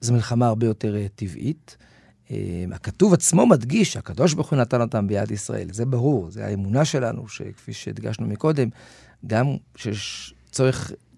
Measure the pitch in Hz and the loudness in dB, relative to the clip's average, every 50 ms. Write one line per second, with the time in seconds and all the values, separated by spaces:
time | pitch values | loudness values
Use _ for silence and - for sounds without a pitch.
0 | - 117 123 120 110 - 120 117 123 120 110 110 120 113 107 - - 107 104 104 | -2 2 2 2 2 2 2 2 4 4 4 2 2 0 0 0 -2 -2 -2 -2
1 | 101 101 - - 107 92 80 57 - 131 160 - _ - - _ _ _ _ _ | -4 -4 -6 -8 -8 -8 -8 -6 -4 -6 -6 -6 _ -20 -20 _ _ _ _ _
2 | _ _ _ _ _ - - 104 101 95 87 87 90 92 - - - - - - | _ _ _ _ _ -10 -8 -6 -6 -6 -6 -6 -6 -8 -8 -10 -10 -6 0 4
3 | 180 214 175 131 - - 165 180 233 240 185 127 110 123 156 226 196 - - 95 | 6 6 6 6 4 4 4 6 8 8 6 6 4 2 2 2 2 2 0 -4
4 | - - 85 - 143 151 147 - 151 - 156 135 120 - - 123 117 113 - 110 | -8 -6 -2 0 2 2 2 0 -2 0 2 0 2 2 2 0 0 0 0 -2
5 | 101 98 104 98 104 107 107 104 - - 113 107 95 85 90 107 120 135 127 117 | 0 0 0 0 -2 -2 -4 -8 -6 -6 -6 -6 -6 -8 -6 -4 -2 0 0 0
6 | 123 147 147 107 85 82 95 110 107 101 104 98 98 98 110 135 156 147 - 135 | 2 2 2 0 -2 -6 -10 -10 -6 -4 -4 -4 -2 0 2 2 2 2 2 0
7 | 123 113 113 - - 107 - - 107 98 - _ - - 110 - - - 107 107 | -2 -2 -4 -6 -10 -12 -12 -12 -12 -12 -14 _ -14 -14 -14 -12 -10 -10 -10 -8
8 | 110 110 110 - 113 107 104 - - 156 160 147 123 110 - - - - - - | -6 -8 -6 -4 -4 -6 -4 -2 0 0 2 2 0 -2 -4 -8 -16 -20 -20 -20
9 | - - _ _ - - 110 113 127 143 131 - - _ _ - - 113 104 101 | -20 -20 _ _ -6 -2 0 2 2 2 0 -4 -8 _ _ -10 -8 -6 -6 -6
10 | - - - - - - - _ _ _ - - 131 131 127 - - - - - | -8 -10 -12 -14 -16 -18 -20 _ _ _ -2 2 2 2 2 0 -4 -10 -12 -16
11 | _ _ _ | _ _ _